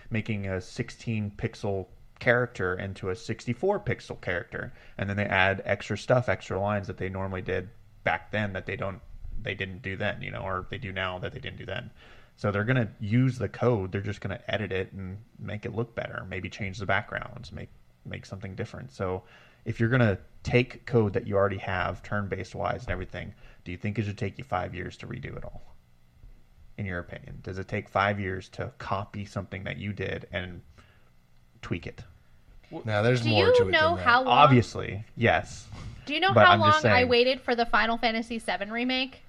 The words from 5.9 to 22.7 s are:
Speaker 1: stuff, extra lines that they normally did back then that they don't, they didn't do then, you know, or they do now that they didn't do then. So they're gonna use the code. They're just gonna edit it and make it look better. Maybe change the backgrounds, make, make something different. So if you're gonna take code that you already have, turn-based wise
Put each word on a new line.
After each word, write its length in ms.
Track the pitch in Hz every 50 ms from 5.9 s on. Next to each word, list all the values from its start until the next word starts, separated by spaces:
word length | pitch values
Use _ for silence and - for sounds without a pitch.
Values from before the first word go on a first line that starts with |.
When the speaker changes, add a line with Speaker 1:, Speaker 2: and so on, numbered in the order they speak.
| 107 -
Speaker 1:
stuff, 300 | - - 127 127 117 -
extra 320 | 92 - - - 95 95
lines 260 | 101 104 104 101 95
that 120 | - 90 -
they 100 | 92 92
normally 340 | 95 95 95 95 95 92
did 260 | 90 90 92 92 92 - - - - - - - -
back 260 | - 82 - - -
then 220 | - 107 107 101
that 140 | 95 92 -
they 100 | - 98
don't, 240 | - 95 98 95 - - - - - - - - -
they 120 | 113 101 98
didn't 280 | 98 98 95 95 90
do 140 | - 98 95
then, 260 | 98 104 98 - -
you 80 | 98 98
know, 120 | 101 113
or 240 | - 95 92 92 92 -
they 80 | - 101
do 140 | 101 98
now 260 | 92 95 95 92 90 92
that 140 | - -
they 80 | - -
didn't 180 | - 95 92 -
do 80 | 110
then. 240 | - 95 - - 110 - - - - - - - _ _
So 140 | _ - 107
they're 140 | 98 101 104
gonna 240 | 117 131 131 113 98 - -
use 380 | 107 101 110 123 131 131 113 113
the 100 | 107 98
code. 440 | - - - 120 123 101 95 92
They're 80 | 90 101
just 200 | 98 107 101 -
gonna 200 | - 98 90 - - -
edit 240 | - 101 104 90
it 200 | 95 92 95 -
and 240 | - 98 95 92 95 104 113 _ _ -
make 260 | - 101 101 107 -
it 80 | - -
look 200 | 107 123 - -
better. 320 | - - - - - - 92
Maybe 220 | 90 92 95 92
change 280 | - - - 95 92 107
the 60 | 98
backgrounds, 680 | 90 98 101 104 - - - - - - - 123 -
make, 160 | 104 - - - - - - - - _ _
make 220 | - 95 95 -
something 300 | - 110 95 95 95 95
different. 360 | 110 110 - - - - -
So 300 | - - 101 92 92 92 - - - - - - _ _ _
if 140 | 117 117 -
you're 80 | 117 113
gonna 300 | 127 131 120 107 95 - - - - -
take 420 | - 139 131 123 127 - - - -
code 280 | - - 117 107 101
that 140 | 95 117 - 101
you 80 | 98
already 220 | 98 98 101 95 98
have, 440 | - - 95 90 87 92 92 -
turn-based 520 | - - 104 104 101 92 92 95 95 - -
wise 260 | 95 92 87